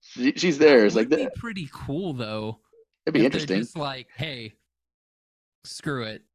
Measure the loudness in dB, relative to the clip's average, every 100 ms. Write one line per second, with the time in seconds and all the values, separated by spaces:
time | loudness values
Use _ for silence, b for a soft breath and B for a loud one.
0 | _ -2 -2 0 -2 6 8 8 6 4
1 | 2 0 -2 -8 -12 -10 -12 -12 -8 -6
2 | -6 -6 -6 -6 -8 -10 _ _ _ _
3 | -2 2 2 0 -2 -4 -4 -6 -8 -8
4 | -16 -10 -10 -10 -14 _ _ _ _ _
5 | _ _ _ _ _ _ -18 -12 -8 -8
6 | -8 -12 _